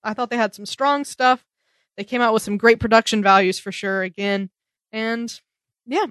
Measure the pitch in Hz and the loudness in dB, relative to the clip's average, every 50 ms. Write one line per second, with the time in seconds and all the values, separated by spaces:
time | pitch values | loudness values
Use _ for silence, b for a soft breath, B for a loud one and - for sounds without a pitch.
0 | - 214 214 - 247 226 240 240 220 208 - - 208 - - - 269 285 285 285 | -10 -8 -6 -6 -6 -4 -2 -2 -2 -2 -4 -10 -14 -14 -6 -2 0 0 0 0
1 | 285 - - - 254 254 254 247 _ _ _ _ _ _ _ _ _ _ _ - | -4 -8 -4 0 2 2 2 0 _ _ _ _ _ _ _ _ _ _ _ -14
2 | 202 208 247 240 240 226 220 214 - 202 208 202 - 233 226 226 - 220 226 226 | -8 -6 -2 0 2 2 2 0 0 -2 -2 2 4 4 4 4 4 4 4 4
3 | 226 - 220 214 196 196 190 196 196 185 185 - - 202 190 - - 196 190 190 | 4 2 0 2 4 6 6 6 4 2 -2 -4 -8 -12 -10 -6 -6 -4 -4 -4
4 | 185 185 170 202 202 202 202 196 196 185 - _ _ _ _ _ _ _ - 220 | -4 -6 -8 -6 -4 -2 -2 -4 -4 -8 -12 _ _ _ _ _ _ _ -8 -6
5 | 220 226 226 233 233 226 - - _ _ _ _ _ _ _ _ _ 240 262 370 | -4 -4 -4 -6 -6 -10 -12 -16 _ _ _ _ _ _ _ _ _ -6 -4 -4
6 | 427 240 | -4 -4